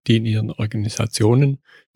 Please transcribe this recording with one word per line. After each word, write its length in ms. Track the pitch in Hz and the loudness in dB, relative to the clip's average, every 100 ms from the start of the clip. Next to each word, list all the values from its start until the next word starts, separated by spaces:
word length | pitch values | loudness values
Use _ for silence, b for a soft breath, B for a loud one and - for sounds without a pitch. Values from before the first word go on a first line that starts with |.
| - | 0
die 120 | 113 | 0
in 100 | 113 | 2
ihren 240 | 110 110 | -2 -2
Organisationen 1040 | - 107 117 107 - 110 - 107 123 143 135 b b b | -4 -4 -2 -4 -4 -4 0 2 4 2 0 b b b